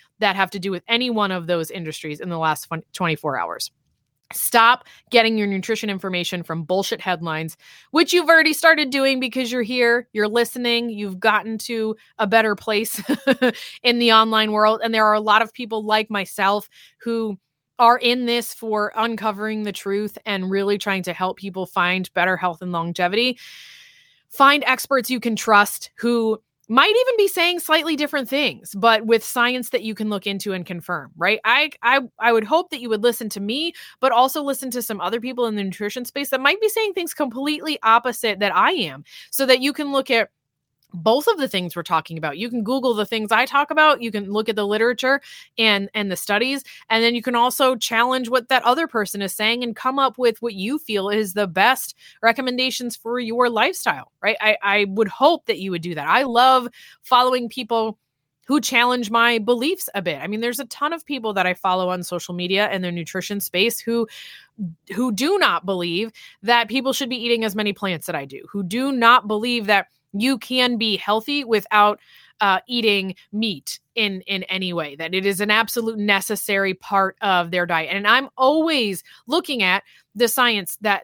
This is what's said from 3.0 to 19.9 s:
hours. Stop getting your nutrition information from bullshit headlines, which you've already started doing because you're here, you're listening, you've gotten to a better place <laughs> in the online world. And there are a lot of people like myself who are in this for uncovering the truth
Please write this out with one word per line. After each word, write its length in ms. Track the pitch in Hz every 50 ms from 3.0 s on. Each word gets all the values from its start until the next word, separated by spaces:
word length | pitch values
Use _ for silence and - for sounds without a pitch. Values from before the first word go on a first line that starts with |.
| 185 165 160 - - 156 131 120
hours. 320 | 87 82 82 - - - - _ _ _ _ _ _ _ _ _ _ _ -
Stop 520 | - - - - 240 226 226 247 247 - - - - _ _
getting 260 | - 240 220 226 226
your 100 | 214 208
nutrition 440 | 202 196 190 185 - 226 220 - 208
information 520 | 202 190 - 196 185 175 175 - - 180 165
from 220 | - 160 165 160
bullshit 360 | 147 185 190 190 - - -
headlines, 560 | - 196 180 165 165 170 156 156 160 160 - _ _ - - - - _
which 220 | - 311 349 - -
you've 160 | 349 330 294
already 260 | 330 320 320 320 302
started 340 | - - 330 320 302 302 262
doing 320 | 254 277 269 269 269 254
because 320 | 254 254 214 254 262 226 240
you're 100 | 254 233
here, 460 | 202 254 254 247 233 233 240 240 - _
you're 140 | 214 208
listening, 640 | 214 208 233 233 233 - 247 240 240 233 233 233 233
you've 320 | 226 208 208 196 185 180
gotten 380 | - 220 214 214 - 220 220 214
to 360 | - - 240 226 220 220 214 - _ _ _ -
a 80 | 220
better 300 | 202 214 226 220 220 208
place 440 | 196 - - 214 202 226 - - - - - 285 - - 269 254 - 254
<laughs> 400 | 247 226 - - - - - -
in 160 | 247 240 240
the 140 | 240 233 220
online 380 | 220 226 226 220 220 214 214
world. 300 | 214 214 214 214 220 220 220
And 120 | 226 226
there 100 | 220 214
are 100 | 214 214
a 60 | 214
lot 220 | 214 214 208 220 226
of 100 | 220 -
people 320 | - 247 220 226 220 214
like 260 | 214 214 214 214 -
myself 580 | 226 202 185 - - - 202 190 202 208 202 - _ - - - _ _ -
who 360 | 233 233 226 226 214 196 185 _ _ _ _ _ _ _ -
are 200 | 240 233 240 247
in 260 | 247 240 240 254 247
this 300 | 233 233 240 226 - -
for 380 | - - 220 214 214 208 208 -
uncovering 680 | 220 220 233 233 214 208 220 202 196 208 214 214 214 214
the 100 | 208 196
truth 440 | - - 196